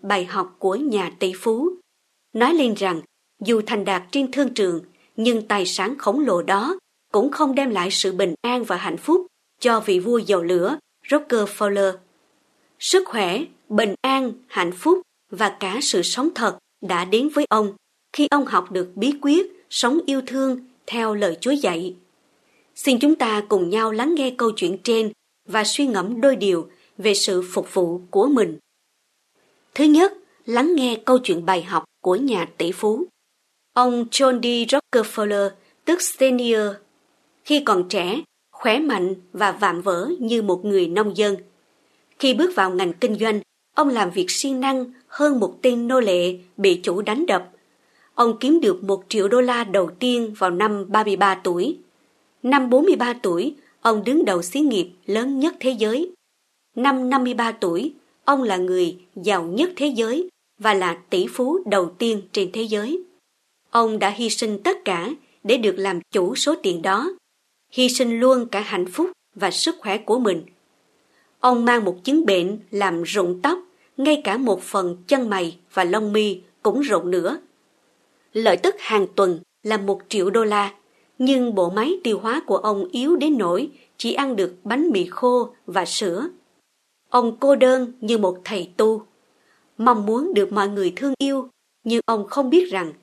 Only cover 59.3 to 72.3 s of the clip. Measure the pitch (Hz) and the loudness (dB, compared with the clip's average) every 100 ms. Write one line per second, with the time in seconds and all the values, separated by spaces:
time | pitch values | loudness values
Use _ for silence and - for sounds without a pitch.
59.3 | 190 165 196 359 - 294 233 226 269 359 | -2 -2 -2 -2 -2 -4 -2 -2 -2 -6
60.3 | _ _ - 214 196 185 170 - 185 180 | _ _ -4 0 2 0 -4 -4 -2 -2
61.3 | - 254 349 370 202 170 - 233 214 196 | -2 0 0 0 0 0 -2 -2 -2 -4
62.3 | - 185 202 220 208 220 359 - _ _ | -4 -4 -4 -4 -4 -4 -6 -8 _ _
63.3 | _ _ _ _ 233 226 220 196 208 233 | _ _ _ _ 0 0 0 -2 -2 -4
64.3 | - 226 202 339 370 - 175 185 311 _ | -4 -4 -2 -2 -2 -2 -4 -6 -10 _
65.3 | _ 202 247 220 185 190 175 - 214 180 | _ 0 0 2 -2 -2 -4 -4 -2 -2
66.3 | 262 - 330 196 175 180 196 311 370 _ | -2 -2 0 -2 -2 0 0 -2 -8 _
67.3 | _ _ _ _ - 254 247 247 233 254 | _ _ _ _ 0 0 2 -2 2 4
68.3 | 254 233 196 208 196 180 - 359 - _ | 4 0 -6 -4 -4 -4 -2 -4 -6 _
69.3 | - 190 185 - 330 220 208 214 233 226 | -6 -4 -2 -4 -4 -4 -6 -2 0 0
70.3 | 170 - _ _ _ _ _ _ _ _ | -2 -6 _ _ _ _ _ _ _ _
71.3 | _ 254 240 240 240 196 180 - 302 262 | _ 2 2 4 2 0 -4 0 2 4